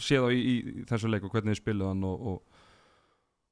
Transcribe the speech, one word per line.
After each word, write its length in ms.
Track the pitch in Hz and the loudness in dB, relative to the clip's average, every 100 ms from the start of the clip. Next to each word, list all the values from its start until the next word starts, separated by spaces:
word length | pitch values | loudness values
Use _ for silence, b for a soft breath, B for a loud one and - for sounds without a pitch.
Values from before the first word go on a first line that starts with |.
sé 160 | - 139 | 2 4
þá 80 | 123 | 4
í, 120 | 123 | 4
í, 140 | 120 123 - - | 2 0 -2 -10
í 40 | |
þessu 240 | - 117 110 | -4 -2 0
leik 160 | 107 | -2
og 60 | 95 | 0
hvernig 220 | 113 107 | -2 0
þið 60 | 104 | -2
spiluðu 260 | - 104 95 | -2 -2 -2
hann 160 | 95 | -2
og, 220 | 95 90 117 | -2 -4 -6
og 160 | 92 _ b b b b b b b b _ _ | -8 _ b b b b b b b b _ _